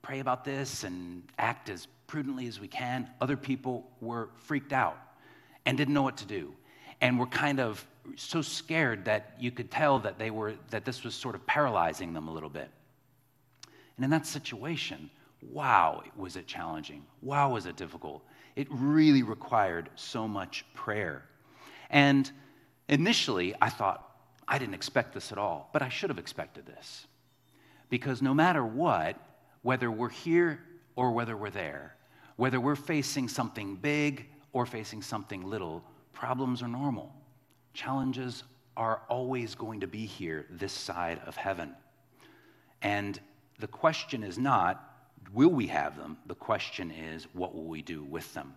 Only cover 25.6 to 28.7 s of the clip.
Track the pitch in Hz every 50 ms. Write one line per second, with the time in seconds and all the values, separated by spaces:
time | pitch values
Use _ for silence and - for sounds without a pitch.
25.6 | - - - 151 139 127 - - - 190 139 92 80 - - - 78 - - -
26.6 | 71 - 62 - - - - - - - _ _ _ _ _ _ _ _ _ _
27.6 | _ - - - - _ - 120 - 143 131 113 135 135 135 147 160 180 180 151
28.6 | 123 110